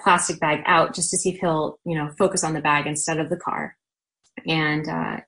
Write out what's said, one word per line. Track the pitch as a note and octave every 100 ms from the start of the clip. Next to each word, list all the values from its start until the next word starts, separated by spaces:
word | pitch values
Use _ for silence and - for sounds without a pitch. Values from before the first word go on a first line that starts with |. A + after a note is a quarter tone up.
plastic | - F3+ - E3
bag | D#3 - E3
out | E3 D#3
just | - E3+
to | F#3
see | F#3+
if | F3+
he'll, | F3+ D#3 D3+ -
you | - D#3+
know, | D3 D3
focus | G3 F#3
on | D#3+
the | D#3
bag | D3+ D3 D3
instead | D3+ - D#3
of | D3+
the | F3
car. | - - - - _ _ _ _ _ - -
And, | D#3+ D3+ D3+ D#3
uh, | E3 D#3+ -